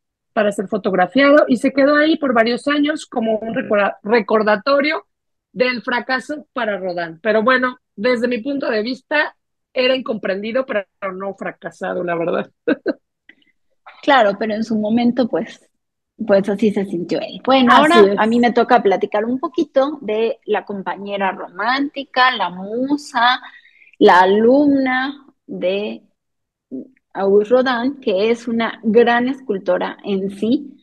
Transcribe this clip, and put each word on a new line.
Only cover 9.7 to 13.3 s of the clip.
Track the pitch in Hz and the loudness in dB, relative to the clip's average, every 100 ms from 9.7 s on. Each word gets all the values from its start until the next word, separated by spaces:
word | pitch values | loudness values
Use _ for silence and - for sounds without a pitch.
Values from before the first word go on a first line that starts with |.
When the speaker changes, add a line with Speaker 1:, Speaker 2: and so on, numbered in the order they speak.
Speaker 1:
era | - 254 262 | -2 0 0
incomprendido, | - 214 202 190 220 240 262 | -4 -6 -4 -6 -4 -6 -4
pero | 208 196 - 196 185 | -6 -8 -10 -10 -8
no | 196 190 | -10 -10
fracasado, | 185 - 180 - 185 185 | -12 -12 -14 -10 -8 -6
la | 175 170 | -4 -4
verdad. | 170 196 - _ - | -4 -4 -6 _ -4
<laughs> | - - - _ _ _ | -4 -4 -8 _ _ _